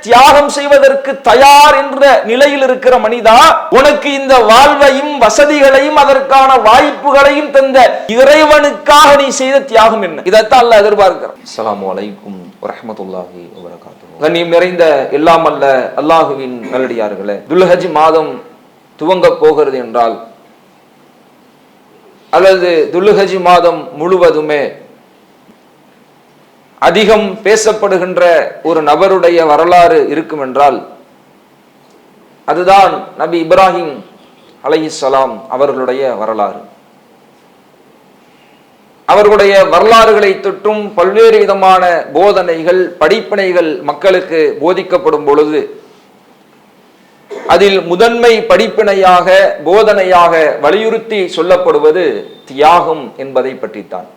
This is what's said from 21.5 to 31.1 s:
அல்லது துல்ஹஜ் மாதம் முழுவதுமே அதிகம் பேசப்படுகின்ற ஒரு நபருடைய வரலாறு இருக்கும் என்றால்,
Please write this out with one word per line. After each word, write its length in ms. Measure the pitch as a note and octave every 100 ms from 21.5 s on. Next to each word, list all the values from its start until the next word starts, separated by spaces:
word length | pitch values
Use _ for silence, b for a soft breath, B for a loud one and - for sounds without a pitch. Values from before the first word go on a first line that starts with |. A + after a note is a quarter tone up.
| _ _ _ _ _ _ _ _ E3
அல்லது 340 | F#3+ F#3+ F3 E3 D3 F3
துல்ஹஜ் 420 | G3+ G3 G3 F#3+ F3
மாதம் 320 | F3 E3+ E3 C#3+ C#3+
முழுவதுமே 640 | E3+ F#3 F3 D3+ D3+ D3 A#2+ - - _ _ _ _ _ _ _ _ _ _ _ _ _ _ _ _ _ _ _ D3+
அதிகம் 400 | F3+ G#3 G#3+ G3+ F#3+
பேசப்படுகின்ற 800 | F#3 G#3+ A3 G#3+ G3+ F#3+ F3+ F3 F3 E3 A#2+ - D#3
ஒரு 120 | D#3+ D3+
நபருடைய 500 | D3+ G3 F#3+ E3+ E3+ D#3
வரலாறு 480 | D3 E3 F3 E3+ D#3+ C3+
இருக்கும் 300 | D3 D#3 D3+
என்றால், 320 | C3 B2+ C#3+ A#2+ - - _